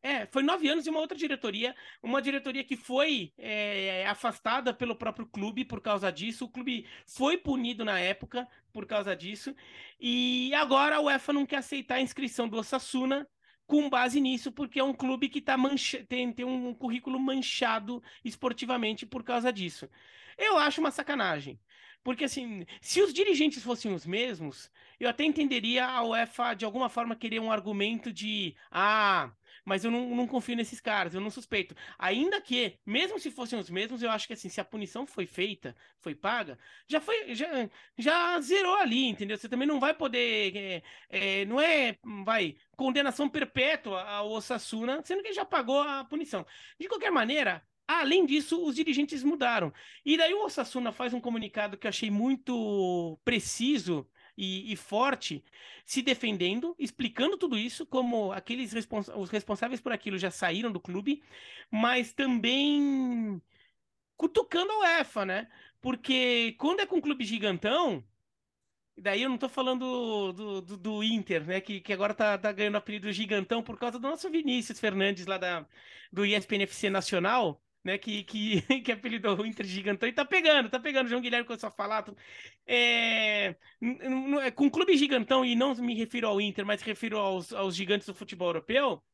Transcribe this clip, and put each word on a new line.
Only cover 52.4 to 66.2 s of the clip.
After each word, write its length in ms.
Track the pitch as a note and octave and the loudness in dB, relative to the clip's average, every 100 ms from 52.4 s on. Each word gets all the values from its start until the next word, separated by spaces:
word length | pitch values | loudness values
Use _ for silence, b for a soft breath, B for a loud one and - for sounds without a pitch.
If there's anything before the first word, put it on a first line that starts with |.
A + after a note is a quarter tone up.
| - B3 G#3+ G3+ F#3 F3+ E3+ D#3+ | 0 -2 0 2 2 2 -2 -4
preciso 840 | - A#3+ - - A#3+ D4 E3+ D#3+ B2+ b b b | 0 0 0 -2 2 2 2 -2 -4 b b b
e, 360 | F#3+ F#3+ F#3+ | -6 -6 -6
e 20 | G3+ | -8
forte, 640 | - G3+ C4+ C4 - C#3+ B B B B - | -4 0 2 0 -4 -8 B B B B -6
se 160 | - | -2
defendendo, 760 | B3+ B3+ A#3 G3+ F3+ G#3+ E4 E4+ | 0 0 0 0 0 0 -4 -4
explicando 600 | C#4+ - A#3+ A#3 C#4 G4+ | -8 -4 -6 0 0 2
tudo 200 | E4+ A3+ | 0 0
isso, 280 | A#3 - D#4+ | -2 -6 -4
como 480 | C4 A#3+ A#3 G3 | 0 0 0 -2
aqueles 400 | G3 - A#3+ A#3+ | -4 -6 -6 -4
respons-, 340 | A3+ G#3+ G#3+ G3 G#3 | -6 -4 -4 -4 -6
os 140 | F#3 | -4
responsáveis 500 | G#3+ - G3+ A#3 B3+ | -4 -2 -4 -2 -4
por 140 | - | -4
aquilo 240 | A3+ - F#3+ | -4 -2 -2
já 120 | F#3 | -2
saíram 400 | - F3+ F3 A#3 | 0 0 0 -2
do 120 | F#3 | -4
clube, 420 | - F3+ G#3 C#4+ B B B B B | -6 -4 -2 -2 B B B B B
mas 400 | G#3+ A#3 B3+ A#3+ | 2 4 4 0
também 1300 | - C4+ B3 A#3 C4 C#4+ D4 C#4+ C4+ B3+ A#3+ A3 F#3+ - b b b _ _ _ _ | 0 2 4 4 4 4 4 4 2 2 0 -2 -4 -10 b b b _ _ _ _
cutucando 520 | D#4 F#4 - E4+ F#4+ | 2 2 2 0 2
a 60 | G#4+ | 4
uefa, 460 | F#4+ E4 C4+ A3+ F#3+ | 4 4 2 -2 -2
né? 220 | F#3+ A#3 B B B | -2 -4 B B B
Porque 760 | B3+ B3 - C4 | -4 -4 2 2